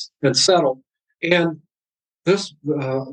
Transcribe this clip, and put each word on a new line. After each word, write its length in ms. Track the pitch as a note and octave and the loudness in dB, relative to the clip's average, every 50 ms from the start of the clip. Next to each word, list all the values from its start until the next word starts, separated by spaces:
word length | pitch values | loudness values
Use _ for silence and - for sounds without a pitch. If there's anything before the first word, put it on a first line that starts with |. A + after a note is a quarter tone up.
| - - _ _ - | -14 -14 _ _ -2
and 120 | C3+ B2+ | 0 0
settled. 460 | - - - F#3 F3 D3+ C3+ B2+ - _ _ _ _ _ _ _ _ | 2 2 4 4 4 2 0 -2 -4 _ _ _ _ _ _ _ _
And 400 | - E3+ F3 F3 E3+ E3+ D#3+ D#3+ - _ _ _ _ _ _ _ _ _ _ _ _ E3+ | -2 0 2 2 2 0 -4 -6 -12 _ _ _ _ _ _ _ _ _ _ _ _ 0
this, 260 | F#3+ F#3+ - - - _ - D3 D3+ D3 | 0 0 -2 -8 -14 _ -6 -4 -4 -2
uh, 260 | C3+ C3 C3 C3+ C3 - | -2 -4 -4 -4 -6 -6